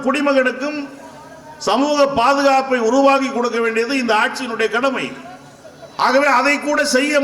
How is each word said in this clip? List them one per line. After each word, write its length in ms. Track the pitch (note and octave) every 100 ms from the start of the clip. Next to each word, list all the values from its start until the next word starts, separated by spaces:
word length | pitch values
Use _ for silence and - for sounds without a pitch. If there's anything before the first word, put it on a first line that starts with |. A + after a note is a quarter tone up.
| C4+
குடிமகனுக்கும் 760 | C#4 C#4+ C4+ B3+ - C#4+ D4+ C#4 - - - - - - - -
சமூக 320 | A3+ D4 D4 C#4 A#3
பாதுகாப்பை 600 | A#3+ C#4 C#4 C4+ C4+ B3+ -
உருவாக்கி 400 | C4 C4+ C#4 C4
கொடுக்க 260 | A3 A#3+ A#3 A3+
வேண்டியது 280 | A3 A#3+ C#4
இந்த 100 | A#3 G#3+
ஆட்சியினுடைய 460 | A#3+ B3 B3+ A3 A3+ A3
கடமை. 300 | C4+ A#3 C3 - - - - - - - - - G#3+
ஆகவே 220 | C4 C#4+ B3
அதை 160 | C4+ C#4+
கூட 220 | C#4+ D4 C#4+ B3+
செய்ய 180 | C#4+ D4